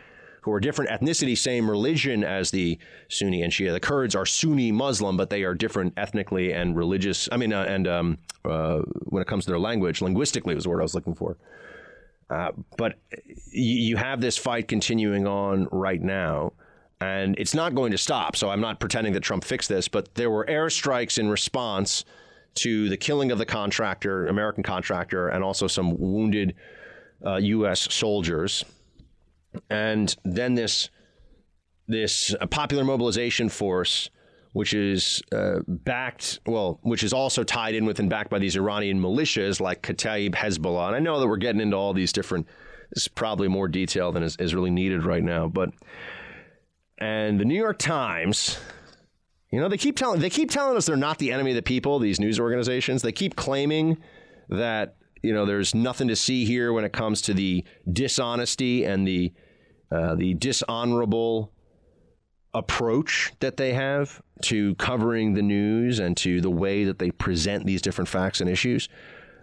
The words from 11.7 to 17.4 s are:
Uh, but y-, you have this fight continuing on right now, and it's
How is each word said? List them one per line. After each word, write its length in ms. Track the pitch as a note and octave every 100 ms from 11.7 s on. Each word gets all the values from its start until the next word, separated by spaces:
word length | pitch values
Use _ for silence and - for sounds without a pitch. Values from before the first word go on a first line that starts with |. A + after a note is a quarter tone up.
| - - - - _ -
Uh, 220 | C#2+ - - - -
but 180 | A2+ - _
y-, 80 | - - - -
you 440 | - A#2+ B2 A2+ G#2+
have 240 | B2+ C3
this 180 | A#2+ -
fight 300 | B2+ A#2 -
continuing 600 | A2 - A2+ G#2 G2+ G2+
on 420 | G2+ G2+ F#2+ F#2
right 300 | F#2 F#2+ F2
now, 500 | F2+ F#2+ D#2+ D2 E2+ - - - _ -
and 360 | F#2+ G2 G2
it's 160 | G2